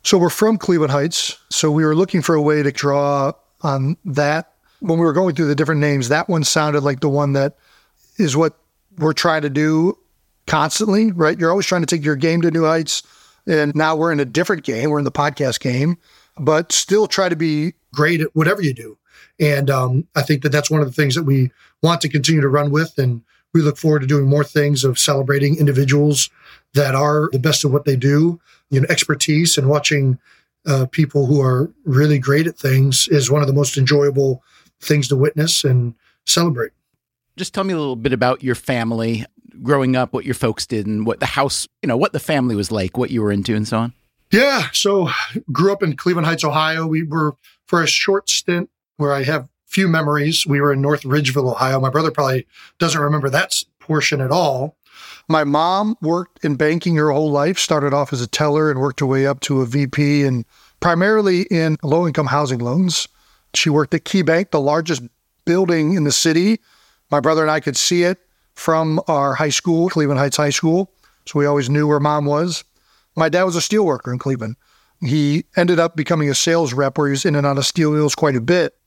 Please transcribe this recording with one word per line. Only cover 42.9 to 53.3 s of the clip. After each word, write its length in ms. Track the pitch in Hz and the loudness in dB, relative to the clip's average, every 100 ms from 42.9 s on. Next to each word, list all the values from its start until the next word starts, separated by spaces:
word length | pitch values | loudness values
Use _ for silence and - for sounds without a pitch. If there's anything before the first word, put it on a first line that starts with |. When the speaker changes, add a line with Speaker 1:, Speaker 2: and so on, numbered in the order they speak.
| 120 | -4
Speaker 2:
what 140 | 123 | -4
you 120 | 123 | -2
were 100 | 104 | -2
into 220 | 101 98 | -2 -2
and 120 | 107 104 | -2 -2
so 120 | 113 | -2
on. 140 | 117 - _ _ _ | -4 -8 _ _ _
Speaker 1:
Yeah. 340 | 208 277 262 147 | 2 2 0 -2
So 360 | - 202 202 156 - - 127 - | -2 0 0 0 -4 -6 -10 -6
grew 200 | 135 190 | 0 0
up 100 | 196 | 0
in 140 | 170 131 | -4 -2
Cleveland 300 | 180 175 160 | -2 0 0
Heights, 180 | 165 | -2
Ohio. 420 | 156 143 156 160 160 | -2 0 0 -2 -2
We 180 | 160 | -4
were, 320 | 160 160 151 139 _ _ _ | -2 -2 -4 -6 _ _ _
for 160 | 170 | 0
a 40 | 151 | 0
short 420 | - - 196 - | 0 0 -2 -2
stint 400 | - - 175 190 _ _ - | -4 -2 -4 -4 _ _ -4
where 160 | 143 | -2
I 100 | 139 | -2
have 260 | 139 151 135 _ _ | -2 -4 -6 _ _
few 220 | - 190 | -2 2
memories, 580 | 160 147 147 147 - - | 2 0 -2 0 -2 -2
we 140 | 143 | 0
were 120 | 143 | 2
in 80 | 139 | 0
North 220 | 139 147 | 0 -2
Ridgeville, 480 | 131 147 131 135 127 | -2 -2 0 -2 -2
Ohio. 300 | 117 131 135 | -2 -2 0
My 100 | 131 | 0
brother 200 | 143 160 | 0 -2
probably 360 | 156 135 131 - - - _ | -2 -2 -2 -6 -20 -20 _
doesn't 220 | 170 160 | -2 0
remember 300 | 147 151 135 | 0 0 0